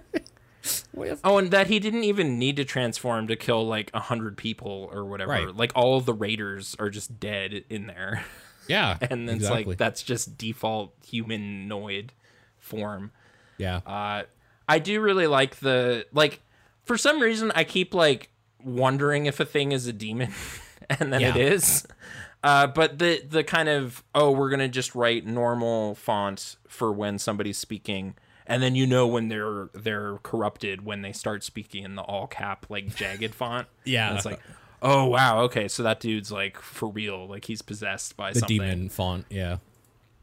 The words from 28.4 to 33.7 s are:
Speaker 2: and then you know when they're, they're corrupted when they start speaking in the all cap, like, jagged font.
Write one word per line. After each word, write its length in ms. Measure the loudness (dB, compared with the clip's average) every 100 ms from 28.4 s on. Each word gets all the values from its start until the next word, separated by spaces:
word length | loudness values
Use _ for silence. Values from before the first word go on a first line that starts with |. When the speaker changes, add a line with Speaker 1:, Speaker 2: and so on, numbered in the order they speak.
| -4
Speaker 2:
and 140 | 0
then 120 | 2 4
you 100 | 4
know 200 | 4 4
when 200 | 2 0
they're, 400 | -4 -4 -6 -8
they're 440 | -8 -4 -4 -4 -8
corrupted 640 | -4 -2 -2 -2 -6 -6 -8
when 160 | -8
they 100 | -8
start 300 | -6 -6 -6
speaking 400 | -8 -12 -12 -12
in 120 | -10 -10
the 60 |
all 260 | -6 -6 -6
cap, 380 | -6 -6 -8 -8
like, 260 | -8 -8 -6
jagged 400 | -6 -4 -6 -4
font. 320 | -6 -6 -8